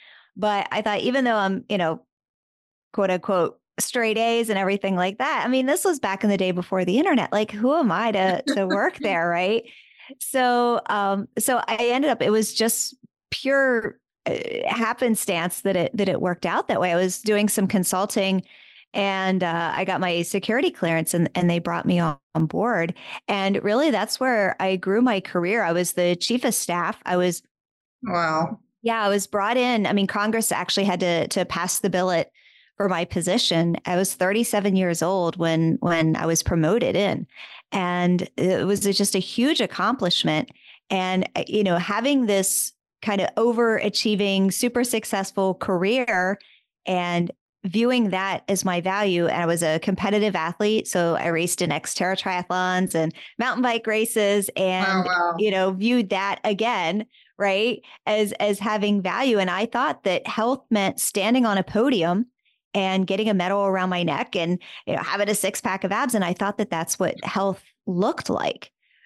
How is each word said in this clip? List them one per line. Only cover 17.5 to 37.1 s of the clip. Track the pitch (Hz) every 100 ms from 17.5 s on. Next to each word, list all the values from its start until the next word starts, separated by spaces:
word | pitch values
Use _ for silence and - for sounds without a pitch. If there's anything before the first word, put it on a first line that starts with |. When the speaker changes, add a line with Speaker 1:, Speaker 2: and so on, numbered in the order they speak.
| - 190
Speaker 1:
consulting | 190 175 185 208 214 190 190 - - - - _
and, | 208 196 190 190 190
uh, | 175 170 165 -
I | 185
got | 165
my | 180 170
security | 170 196 202 240 349
clearance | - 170 165 160
and, | 170 165 180
and | 175
they | 170
brought | 170 170 -
me | 175
on, | 165 143 _ 160
on | 156
board. | 165 233 196 170 - - - -
And | 202 196 202
really, | 208 226 311
that's | 208 214 -
where | 254 226 190 -
I | 190 190
grew | 190 208
my | 247 196
career. | - 180 175 226
I | 170
was | 170 175
the | - 175 175
chief | - 247 254
of |
staff. | - - 175 175 - -
I | 180
was | 180 170 - _ _ _ _ _
Speaker 2:
Wow. | - 175 165 156 170 220 _ _
Speaker 1:
Yeah, | 233 226
I | 202
was | 202 -
brought | 208 202 247
in. | 247 233 190
I |
mean, | 196 196
Congress | 202 214 226 214
actually | - 175 196 196
had | 180
to, | 180 170 -
to | 196 175
pass | 170 180 -
the | 196
billet | 180 185 170 - _ _ _ _ -
for | 196
my | 170 175
position. | 180 165 233 - 165 170 165 -
I | 180
was | 190
thirty-seven | - 185 214 233 208 196 190
years | 180 165
old | 170 190 170 170
when, | 165 160 165 -
when | 170 165 160 156
I | 165
was | 165
promoted | - 170 156 185 - 185
in. | 202